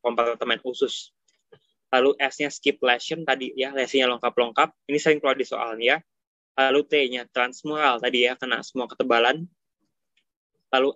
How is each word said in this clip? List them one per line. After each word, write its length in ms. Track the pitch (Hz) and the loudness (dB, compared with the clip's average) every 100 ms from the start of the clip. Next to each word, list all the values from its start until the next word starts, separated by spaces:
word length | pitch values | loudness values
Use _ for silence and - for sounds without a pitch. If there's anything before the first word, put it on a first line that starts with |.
kompartemen 640 | 120 117 117 113 123 113 | -2 0 0 -2 -2 -2
usus. 480 | 127 123 123 - - _ _ _ _ _ _ _ _ | -4 -4 -4 -4 -14 _ _ _ _ _ _ _ _
Lalu 240 | 127 139 139 | 2 2 2
S-nya 260 | 139 - 143 | -2 -2 -8
skip 300 | - 139 - | -4 -4 0
lesion 460 | 127 120 - 165 160 | 2 0 -2 -4 -2
tadi 260 | 135 127 135 | -2 -4 -4
ya, 160 | 131 | -4
lesinya 420 | 135 123 135 127 120 | -2 0 2 2 0
lengkap-lengkap. 540 | 120 123 117 123 160 _ - | -2 0 0 0 0 _ -4
Ini 120 | 143 | 0
sering 160 | 156 151 | 2 2
keluar 180 | 139 131 | 0 -2
di 80 | |
soal 300 | 120 117 117 113 | -4 -6 -6 -2
ya. 160 | 120 156 - _ _ _ _ | 0 0 -4 _ _ _ _
Lalu 260 | - 131 143 143 | 0 2 2 2
T-nya 400 | 147 127 127 120 | 0 0 -4 -6
transmural 640 | 127 123 - 151 151 143 117 | -4 -4 -4 -8 0 0 0
tadi 320 | 123 123 123 | 0 2 2
ya, 80 | 127 | 0
kena 240 | 127 117 | -4 -4
semua 240 | - 131 117 | -4 -6 -4
ketebalan. 560 | - 127 117 120 156 175 _ _ _ _ _ _ _ _ _ _ _ _ | -2 2 4 4 0 -6 _ _ _ _ _ _ _ _ _ _ _ _
Lalu 240 | 131 139 | 0 0